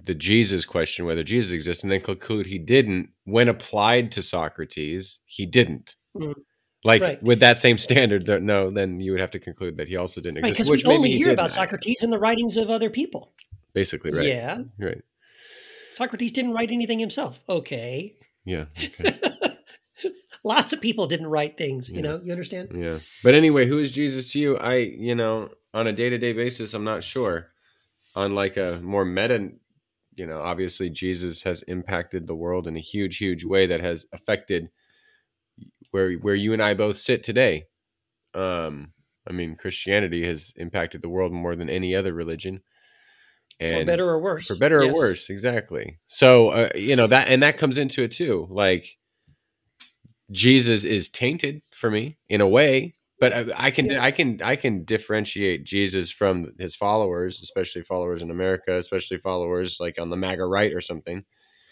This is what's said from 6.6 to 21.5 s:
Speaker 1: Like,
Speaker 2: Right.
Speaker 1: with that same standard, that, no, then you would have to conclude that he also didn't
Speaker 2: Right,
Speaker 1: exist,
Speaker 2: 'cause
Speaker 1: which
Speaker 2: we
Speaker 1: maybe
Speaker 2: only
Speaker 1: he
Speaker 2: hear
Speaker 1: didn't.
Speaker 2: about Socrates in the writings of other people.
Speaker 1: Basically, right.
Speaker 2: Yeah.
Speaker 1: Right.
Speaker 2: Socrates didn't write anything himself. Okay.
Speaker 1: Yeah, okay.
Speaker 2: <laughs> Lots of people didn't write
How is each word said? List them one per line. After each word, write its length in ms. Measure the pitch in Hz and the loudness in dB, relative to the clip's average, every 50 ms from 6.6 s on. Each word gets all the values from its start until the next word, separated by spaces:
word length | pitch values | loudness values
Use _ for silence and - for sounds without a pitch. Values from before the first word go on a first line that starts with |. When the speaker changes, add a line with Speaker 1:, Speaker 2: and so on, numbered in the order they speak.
| _ _ _ _ - | _ _ _ _ 4
Speaker 1:
Like, 160 | 110 113 107 | 6 6 6
Speaker 2:
Right. 220 | 185 170 139 - 104 | 6 4 0 0 2
Speaker 1:
with 160 | 117 120 107 | 4 6 8
that 180 | 127 120 120 117 | 8 8 8 8
same 200 | - 127 117 104 | 6 4 4 4
standard, 480 | - - 123 139 127 110 101 98 90 | 4 2 4 4 4 4 4 2 2
that, 160 | 104 104 90 92 | 2 0 2 2
no, 280 | 104 104 98 95 95 | 2 2 2 2 0
then 300 | 98 104 98 95 90 90 | 0 -2 -2 -2 -4 -4
you 120 | 95 95 95 | -4 -2 -2
would 80 | 90 | -2
have 100 | 95 90 | -2 -4
to 80 | - 92 | -6 -8
conclude 400 | - 90 82 - 95 87 80 82 | -12 -12 -12 -8 -8 -8 -6 -8
that 100 | 78 78 | -8 -6
he 80 | 92 | -4
also 240 | 90 90 90 - - | -4 -4 -4 -6 -8
didn't 220 | 82 87 76 78 82 | -10 -8 -6 -4 -2
Speaker 2:
Right, 80 | 226 | -2
Speaker 1:
exist, 80 | - - - 143 | 0 0 2 4
Speaker 2:
'cause 20 | |
Speaker 1:
which 140 | 151 135 - | 4 4 6
Speaker 2:
we 40 | 247 | 6
Speaker 1:
maybe 80 | - | 6
Speaker 2:
only 120 | - 269 254 | 6 6 4
Speaker 1:
he 60 | 127 | 4
Speaker 2:
hear 100 | 123 311 - | 4 4 4
Speaker 1:
didn't. 100 | - - | 4 4
Speaker 2:
about 120 | 170 160 - | 2 0 0
Socrates 500 | 190 185 180 208 - - 208 247 - 226 | -2 -2 -2 -4 -6 -4 -4 -2 -2 0
in 80 | 233 | 0
the 80 | 226 208 | 0 2
writings 380 | 208 220 233 233 240 233 190 226 | 2 2 2 0 0 -2 -2 -2
of 100 | 220 202 | -2 0
other 220 | 226 220 226 220 | 0 -2 -2 -2
people. 420 | 226 247 311 - - - - - _ - - _ - - _ _ - | -2 -4 -4 -4 -6 -12 -14 -16 _ -20 -20 _ -20 -20 _ _ -4
Speaker 1:
Basically, 380 | 98 98 - - 73 - 78 | -2 -2 -2 -4 -6 -6 -4
right. 160 | 73 82 147 | -2 0 0
Speaker 2:
Yeah. 360 | 143 127 120 113 131 180 240 254 113 - 98 | 0 -2 -2 -4 -6 -8 -8 -10 -12 -12 -8
Speaker 1:
Right. 220 | 101 92 - - - _ _ _ _ _ _ _ - - - - - - - - - - - | -8 -6 -8 -8 -12 _ _ _ _ _ _ _ -20 -20 -20 -20 -20 -20 -20 -20 -20 -14 -10
Speaker 2:
Socrates 400 | - 254 247 - - 240 233 226 | -8 -6 -6 -6 -4 -6 -4 -4
didn't 200 | 262 254 247 226 | -4 -4 -2 -2
write 180 | 226 233 220 | -2 -2 -2
anything 280 | 240 240 233 220 226 220 | -2 -2 -2 -2 -2 -2
himself. 420 | 226 202 - 285 - - 127 - _ - | -4 -4 -4 -6 -6 -8 -10 -10 _ -4
Okay. 680 | 185 165 - - 147 117 117 120 127 139 185 208 - _ _ _ _ _ - | -4 -4 -4 -6 -10 -10 -8 -8 -8 -10 -10 -12 -14 _ _ _ _ _ -10
Speaker 1:
Yeah, 220 | 92 92 80 76 76 - - - | -6 -6 -6 -6 -8 -10 -10 -10
okay. 360 | - - - - 403 - - | -10 -8 -4 -2 -2 -2 -2
Speaker 2:
<laughs> 1300 | - - - - 392 - - - _ _ - - _ _ _ - - 381 - - _ _ - - - | -4 -6 -4 -4 -6 -6 -6 -8 _ _ -20 -20 _ _ _ -12 -10 -10 -10 -12 _ _ -20 -10 -4
Lots 280 | 220 220 294 220 - 320 | -2 0 0 0 0 -2
of 80 | - | -4
people 260 | - 233 220 220 185 | -4 -4 -2 -2 -2
didn't 200 | 139 180 160 160 | -4 -4 -4 -4
write 300 | 156 156 151 147 151 | -4 -2 -2 -2 -2